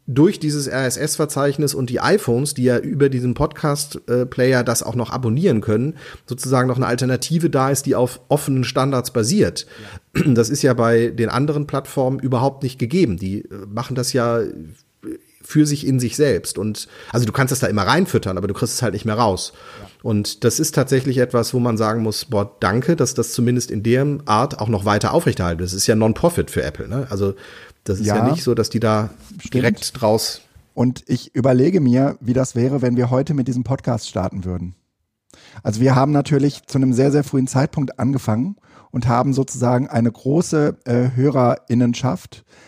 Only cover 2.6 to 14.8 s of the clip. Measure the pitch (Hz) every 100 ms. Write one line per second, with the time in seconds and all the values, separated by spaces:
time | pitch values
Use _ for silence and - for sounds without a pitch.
2.6 | 123 120 - 156 139 131 123 117 151 -
3.6 | 156 143 - - - 123 127 - 127 127
4.6 | 120 113 - 117 110 127 120 127 190 113
5.6 | 104 107 143 - - - - 123 131 131
6.6 | 127 123 107 127 131 127 - 160 165 135
7.6 | 131 135 139 117 123 - - 147 - 131
8.6 | 120 143 135 131 117 120 110 202 170 -
9.6 | - - - - - - 147 117 110 143
10.6 | 135 120 117 117 117 117 110 123 147 147
11.6 | 147 139 - 147 127 135 131 123 135 135
12.6 | 160 - 117 180 151 87 95 101 - 101
13.6 | 101 107 120 127 123 127 117 117 104 -
14.6 | 78 -